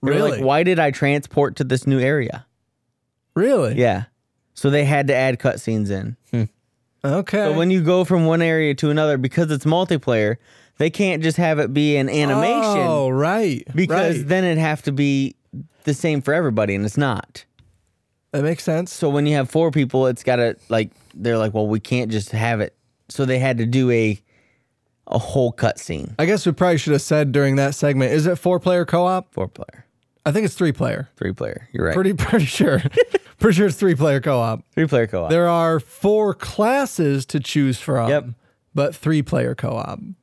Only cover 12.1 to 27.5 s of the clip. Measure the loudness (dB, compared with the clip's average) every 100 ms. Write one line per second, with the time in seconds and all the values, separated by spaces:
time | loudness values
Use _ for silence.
12.1 | 0 0 2 2 0 0 0 0 0 0
13.1 | 0 0 0 -2 -4 -6 -2 0 2 0
14.1 | -2 0 0 2 0 0 -2 -4 0 0
15.1 | 0 -2 -6 _ -18 -18 _ -4 -2 0
16.1 | -2 0 0 0 0 0 0 -2 -2 -2
17.1 | -2 -8 -18 -20 _ _ _ _ _ _
18.1 | _ _ -4 -2 -4 -4 -4 -4 -4 -2
19.1 | 0 0 0 0 0 2 2 0 2 0
20.1 | 0 0 2 0 -2 _ -2 -2 _ _
21.1 | -8 -2 0 0 0 0 -2 -2 -4 -2
22.1 | -4 -4 -4 -2 -2 -4 _ _ _ _
23.1 | -4 -2 0 0 0 0 2 2 2 2
24.1 | -2 _ _ _ _ _ _ _ _ -4
25.1 | -4 -2 0 0 0 -2 -2 -10 -10 -10
26.1 | -4 0 0 0 0 2 2 2 0 0
27.1 | 0 0 2 2